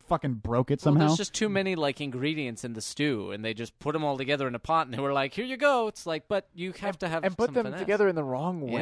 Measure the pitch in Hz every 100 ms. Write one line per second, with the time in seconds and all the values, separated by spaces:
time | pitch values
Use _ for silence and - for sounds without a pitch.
0 | - - 143 113 113 120 127 143 151 147
1 | 151 165 202 - 214 196 190 175 143 131
2 | 143 123 147 156 127 110 123 113 - -
3 | 147 110 95 101 113 110 117 - 151 156
4 | 151 135 131 143 135 120 - 160 131 123
5 | 139 139 135 - 254 254 285 254 220 -
6 | 170 156 - 196 - 175 185 - 202 175
7 | 175 165 190 185 240 247 220 160 190 208
8 | 196 165 135 127 170 175 131 120